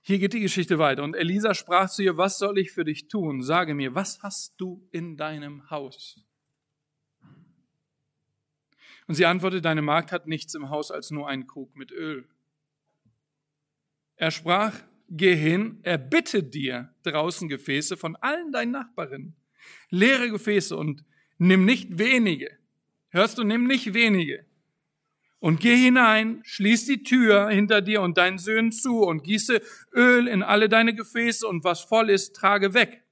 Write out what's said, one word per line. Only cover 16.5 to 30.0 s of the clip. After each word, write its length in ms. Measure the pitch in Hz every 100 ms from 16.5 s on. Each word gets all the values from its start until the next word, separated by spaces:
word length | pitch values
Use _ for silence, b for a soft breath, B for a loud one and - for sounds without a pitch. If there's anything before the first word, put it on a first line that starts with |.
| 147 135 123 123 _
draußen 440 | 170 151 160 170 170
Gefäße 480 | 139 - 143 151 180
von 200 | 165 165
allen 360 | 269 320 330
deinen 200 | 254 240
Nachbarinnen, 640 | 277 233 - 165 139 143 - _ b b b b
leere 400 | 180 233 262 240
Gefäße, 460 | 214 - 202 - 160
und 300 | 151 143 _ _ _ _
nimm 280 | 175 190 185
nicht 340 | 254 - 170
wenige." 580 | 226 254 214 143 135 _ _ _ _ _ _
Hörst 280 | 170 220 247
du, 60 |
nimm 240 | 214 226 247
nicht 260 | 269 226
wenige. 520 | 202 226 196 151 - _ _ _ _ _ _ _ _ _ _
"Und 200 | 170 160
geh 160 | 233 240
hinein, 680 | 254 254 233 214 220 226
schließ 420 | - - 202 233 -
die 180 | 269
Tür 460 | - 254 226 202 202
hinter 320 | 202 208 208
dir 220 | 190 214
und 140 | 180 170
deinen 200 | 180 190
Söhnen 340 | 190 220 226
zu 300 | 226 262 233
und 220 | 190 160
gieße 360 | 156 214 - 233 B B B
Öl 360 | 247